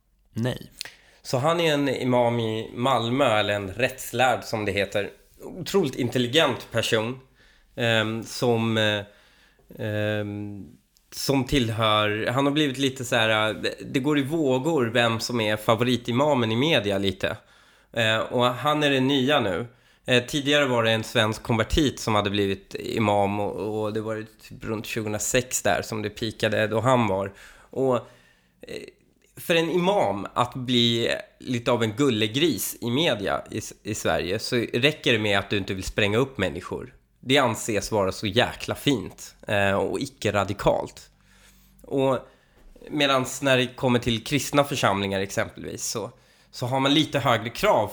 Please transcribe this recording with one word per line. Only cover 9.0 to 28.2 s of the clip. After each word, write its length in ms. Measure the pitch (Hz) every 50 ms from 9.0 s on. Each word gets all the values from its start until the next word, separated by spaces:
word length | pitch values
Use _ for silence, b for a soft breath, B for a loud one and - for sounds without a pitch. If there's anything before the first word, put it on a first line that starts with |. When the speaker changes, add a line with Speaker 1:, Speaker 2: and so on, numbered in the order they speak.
| 98 b b b b b b b b b b b b - - -
Speaker 2:
ehm, 880 | 113 107 107 107 104 107 104 104 104 104 104 104 104 104 101 98 85 73 - _ _ _ _ _ _ _
som 320 | - - - - 139 135 123
tillhör, 840 | - 147 139 117 110 110 113 113 107 107 107 104 104 104 107 95
han 200 | 90 120 135 143
har 60 | 143
blivit 260 | 143 156 151 135 123 131
lite 260 | 139 131 131 - 120
så 120 | - 135
här, 320 | 117 113 110 110 107 107 107
eh, 60 | 101 -
det, 120 | 107 101 - - 117 117
det 80 | 131 139
går 180 | 127 151 151 143
i 40 |
vågor 640 | 135 135 165 165 147 131 127 131 135 165 165 139 120
vem 340 | 113 113 120 120 113 113 110
som 200 | - - 123 117
är 160 | 107 107 107
favoritimamen 960 | 107 - - 113 107 120 127 123 - - 120 117 127 147 151 143 123 117 110
i 40 | 110
media 420 | 120 143 165 160 120 104 101 98 98
lite. 380 | 98 98 92 - - 76 - - b b b b b b b b b b
Eh, 260 | - 117 113 110 110 110
och 260 | - - - 123 120
han 380 | 123 123 117 131 151 151 151
är 80 | 147 143
den 180 | 139 131 131 135
nya 320 | 143 135 123 139 151 135
nu. 260 | 110 98 87 92 120 120 b b b b b b b
Eh, 200 | - 127 123 123
tidigare 420 | - 151 147 131 143 147 147 143
var 160 | 127 123 117
det 80 | 113 113
en 140 | 113 110 107
svensk 380 | - - 120 110 110 107 -
konvertit 580 | - - 117 110 110 - - 165 151 117 - -
som 140 | - 117 107
hade 160 | 104 101 101
blivit 440 | 101 104 101 98 95 98 - _ - -
imam 640 | - - - 117 110 104 101 101 101 98 101 104
och, 420 | 101 92 92 87 95 107 107 107
och 100 | 107 107
det 80 | 107 110
var 260 | 107 110 110 107 110 - - _ - -
typ 160 | 107 120 104
runt 220 | 107 110 107 -
tjugohundrasex 760 | - - 117 107 107 104 104 - - - 127 - - - -
där 200 | - 101 82 -
som 200 | 98 - 113 107
det 80 | 107 104
pikade 560 | - - 117 107 104 - 113 107 104 107 107
då 140 | 104 107 110
han 260 | 107 131 131 120 113
var. 260 | 101 95 95 98 98 B B B B B B B B
Och, 260 | - 123 135 131 123
eh, 840 | 117 - - - -